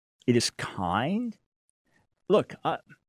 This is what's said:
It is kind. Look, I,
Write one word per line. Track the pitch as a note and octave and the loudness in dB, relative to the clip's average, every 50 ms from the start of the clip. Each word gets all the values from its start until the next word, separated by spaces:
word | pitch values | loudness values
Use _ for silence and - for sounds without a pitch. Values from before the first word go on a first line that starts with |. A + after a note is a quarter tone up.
| _ _ _ _ _ - | _ _ _ _ _ 2
It | A#2+ | 4
is | A#2 - - | 4 2 0
kind. | - - - - - - F#2 E2+ F2+ G#2 B2 D#3 G3 A3+ B3 A#3 G#3 - _ _ _ _ _ _ _ _ _ _ _ _ _ _ _ _ _ - | -2 -6 -10 -10 -6 -4 -2 0 0 0 0 0 -2 -2 -4 -6 -8 -12 _ _ _ _ _ _ _ _ _ _ _ _ _ _ _ _ _ 2
Look, | G3 G3+ C#3 - - - - | 2 2 2 0 -6 -6 -4
I, | D#3 E3 - - _ - - _ | -4 -4 -4 -6 _ -20 -20 _